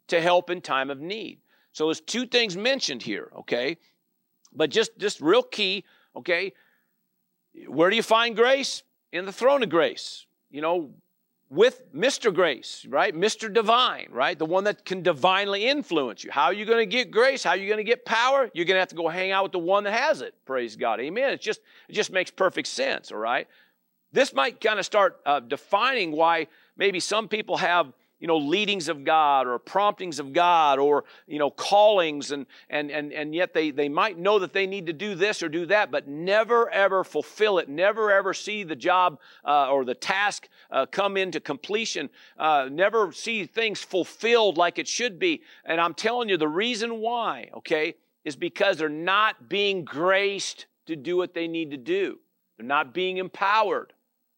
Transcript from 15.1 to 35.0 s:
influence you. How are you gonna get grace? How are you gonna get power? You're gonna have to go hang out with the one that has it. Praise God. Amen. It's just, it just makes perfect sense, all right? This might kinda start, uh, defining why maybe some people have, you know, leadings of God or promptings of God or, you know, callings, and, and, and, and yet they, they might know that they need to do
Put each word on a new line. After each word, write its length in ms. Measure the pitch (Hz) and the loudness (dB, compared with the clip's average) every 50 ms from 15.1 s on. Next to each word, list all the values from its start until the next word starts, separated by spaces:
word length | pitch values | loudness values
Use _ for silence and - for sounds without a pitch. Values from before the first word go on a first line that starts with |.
| 165 131 127 185 185 190 202 202 196 202 214 | 2 4 4 4 4 2 2 0 -2 0 0
influence 580 | 247 285 302 - - 175 156 135 117 98 - - | 0 0 0 -2 -2 0 0 0 -2 -4 -8 -10
you. 60 | 82 | -4
How 160 | - 139 151 | 0 2 2
are 80 | 170 196 | 2 2
you 100 | 208 214 | 0 0
gonna 220 | 196 233 233 226 | 0 2 2 2
get 240 | 185 196 254 240 170 | 0 0 -2 -2 0
grace? 340 | - 208 247 269 269 233 - | 2 2 4 4 2 0 0
How 80 | 170 | 0
are 60 | 180 | 0
you 100 | 190 196 | 0 0
gonna 160 | 196 214 214 208 | -2 -2 -2 0
get 220 | 202 240 233 - | 0 -2 -2 -2
power? 460 | - 226 220 240 262 277 277 254 196 - | -2 0 2 2 4 2 2 0 0 -2
You're 120 | 160 170 | -2 0
gonna 140 | 160 190 185 | 2 2 2
have 100 | 185 - | 2 -2
to 60 | - | -2
go 120 | 160 170 | -4 -4
hang 240 | 160 165 185 185 190 | -2 -2 -2 -2 0
out 100 | 190 196 | 0 0
with 120 | 196 190 - | 0 0 -2
the 40 | |
one 280 | 180 165 170 196 202 208 | -2 0 2 2 2 2
that 140 | 202 208 226 | 0 0 0
has 220 | 269 320 294 151 | 0 0 0 -2
it. 140 | 120 92 - _ _ | -4 -12 -14 _ _
Praise 300 | - 131 127 120 113 104 | -6 -4 -4 -4 -6 -6
God. 240 | 110 123 117 110 104 | -2 -2 -2 0 -2
Amen. 320 | 127 151 180 233 269 269 | -4 -6 -4 -2 -2 -2
It's 120 | 185 147 - | -2 -4 -4
just, 180 | 214 202 - _ _ _ - _ | -6 -6 -6 _ _ _ -20 _
it 60 | - - | -8 -4
just 180 | 202 202 - | -4 -2 -2
makes 180 | 170 185 175 - | -2 -2 -2 -2
perfect 380 | - - 190 175 - - - | 0 0 0 0 0 -2 -6
sense, 440 | - - - 269 277 214 - - - | -6 -4 -4 -2 -2 -2 -4 -6 -10
all 60 | 101 | -10
right? 300 | 104 107 113 123 143 - _ _ _ _ _ _ _ _ _ _ _ _ _ | -6 -4 -2 -2 -2 -4 _ _ _ _ _ _ _ _ _ _ _ _ _
This 200 | - 208 277 262 | 2 2 2 2
might 280 | - 262 269 262 - - | 2 -2 -2 -2 -2 -2
kinda 240 | - 220 214 202 175 | 0 0 0 0 -2
start, 360 | - - 208 196 175 - - - | 0 4 4 4 4 2 -2 -2
uh, 140 | 143 147 139 | 0 0 0
defining 720 | 120 117 139 131 - - - 202 233 262 269 240 185 160 | -2 -4 -8 -8 -4 -2 0 2 2 2 0 0 -2 -2
why 340 | 151 151 165 165 165 160 160 - _ _ _ _ _ | 0 2 4 4 4 2 -2 -6 _ _ _ _ _
maybe 220 | - 185 202 185 175 | -2 0 0 0 -2
some 280 | - - 202 220 220 | -2 -2 -2 -2 -2
people 300 | 170 214 214 208 220 175 | -2 -4 -4 -4 -2 -2
have, 340 | 147 180 170 175 175 160 131 - _ _ _ _ - | 0 0 2 2 2 2 0 -4 _ _ _ _ -6
you 80 | 156 | -2
know, 80 | 165 165 | 0 2
leadings 540 | 160 143 139 165 202 208 196 202 190 151 151 | 2 2 2 0 0 0 0 -2 -2 -4 -6
of 160 | 165 143 139 | -6 -4 0
God 420 | 160 160 160 151 143 139 135 127 | 2 4 4 6 6 4 4 2
or 100 | 123 123 117 | 0 -2 -6
promptings 600 | - - - 190 202 208 202 - 185 180 147 139 | -4 -2 0 2 2 2 0 -2 -6 -8 -8 -8
of 140 | 147 135 135 | -6 -2 2
God 440 | 170 175 175 175 165 156 143 139 | 4 4 6 6 6 6 4 4
or, 280 | 135 143 147 147 139 - - - - _ | 4 4 4 4 2 0 -4 -12 -20 _
you 140 | - 160 147 | -8 -4 -2
know, 100 | 147 135 | -2 -2
callings, 840 | - - - - 196 202 208 220 214 190 170 156 147 143 127 - | -2 -4 -2 2 6 6 6 6 6 4 2 0 -2 -6 -6 -6
and, 160 | 147 143 127 - - - - - | -8 -8 -8 -12 -16 -20 -12 -6
and, 220 | - 147 147 143 | -6 -4 -4 -4
and, 220 | 143 151 147 147 135 | -6 -6 -8 -6 -8
and 200 | 151 151 151 151 | -8 -6 -4 -2
yet 200 | 170 180 175 - | -2 -2 0 0
they, 180 | 170 160 156 | 0 0 0
they 160 | 135 139 147 | 0 -2 -2
might 300 | 143 143 175 196 220 185 | 0 0 0 0 0 0
know 220 | 165 175 196 214 208 | 0 2 2 2 2
that 120 | 185 165 | 2 0
they 160 | - 196 196 | -2 -2 -2
need 200 | 190 196 202 170 | -2 -4 -6 -6
to 60 | 156 165 | -8 -8
do 220 | 139 | -6